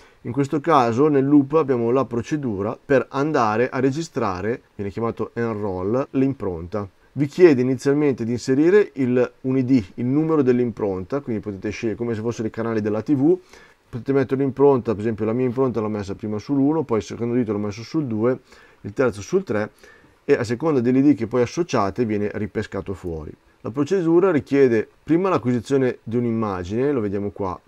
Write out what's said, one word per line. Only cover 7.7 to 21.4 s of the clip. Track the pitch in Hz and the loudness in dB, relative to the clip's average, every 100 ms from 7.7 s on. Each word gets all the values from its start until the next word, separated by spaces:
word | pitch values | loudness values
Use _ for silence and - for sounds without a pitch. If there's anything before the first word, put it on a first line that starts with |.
| 131 139 143 147 117 | 0 0 2 2 0
di | 113 | -2
inserire | 120 - 131 160 208 202 - | -4 0 2 6 6 4 -2
il, | 127 123 120 _ | 0 2 0 _
un | 131 131 | -2 0
I | 123 | 4
D, | 131 101 - | 2 2 -6
il | 123 | -2
numero | 139 160 156 | 0 2 2
dell'impronta, | 127 123 123 104 104 92 92 139 | 4 4 2 -2 -4 -4 -6 -8
quindi | 139 107 | -4 -6
potete | 104 98 107 | -6 -8 -8
scegliere | 101 117 101 | -4 -4 -4
come | 120 | -4
se | 110 | -4
fossero | 113 117 110 | -4 -4 -6
i | |
canali | - 113 113 | -4 -4 -2
della | 107 107 | -2 -4
T | 113 143 | 0 2
V, | 143 185 - - - _ _ | 2 2 -2 -20 -20 _ _
potete | 123 113 | -14 -2
mettere | 135 131 135 | -2 0 -2
l'impronta, | 139 127 143 135 110 | -2 4 4 4 0
per | 98 | -4
esempio | 110 104 110 | -2 -2 -2
la | |
mia | 117 127 | 0 -2
impronta | 117 131 113 | 0 -2 0
l'ho | 107 | -4
messa | 107 98 | -4 -6
prima | 92 107 107 | -8 -6 -8
sull'uno, | - 139 139 160 | -4 0 2 0
poi | 143 110 | 0 -2
il | |
secondo | 95 98 117 | -2 -6 -2
dito | 120 110 | 0 0
l'ho | 104 | -2
messo | 104 98 | -4 -8
sul | 113 160 139 | -6 -4 -2
due, | 110 117 127 _ - - _ | 0 0 0 _ -20 -20 _
il | 101 | -12
terzo | 101 127 104 | -2 -2 -2
sul | 95 185 | -4 -4
tre | 190 107 107 _ - - _ _ - | -2 -4 -4 _ -20 -20 _ _ 0
e | |
a | 135 | 0
seconda | 110 117 160 143 | 0 -2 0 0
dell'I | 117 127 | 2 4
D | 143 113 | 4 4
che | 107 | 0
poi | 127 | 0